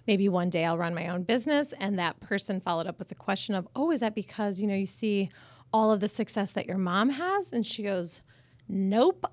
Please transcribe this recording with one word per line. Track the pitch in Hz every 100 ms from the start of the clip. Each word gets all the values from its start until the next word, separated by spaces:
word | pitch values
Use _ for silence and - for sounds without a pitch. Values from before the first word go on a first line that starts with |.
| -
maybe | 196 196
one | 180 180
day | 170
I'll | 165 170
run | 170
my | 170 170
own | 180
business." | 175 240 269 294 285 -
And | 196 190
that | 170 -
person | - 202 - 190
followed | - 165 170
up | -
with | -
the |
question | - - 190 -
of, | 190 - -
"Oh, | 320
is | 302
that | 226 214
because, | - - 208 185
you | 208
know, |
you | 196 190
see | - 220 202 196 - - - -
all | 220 220
of | 208
the | 208
success | - 208 214 196
that | 196 -
your | 185
mom | 180 185 247
has?" | 277 359 403 359
And | 240
she | 214 -
goes, | 202 185 170 - - _ _ _ -
"Nope, | 190 190 214 320 370 -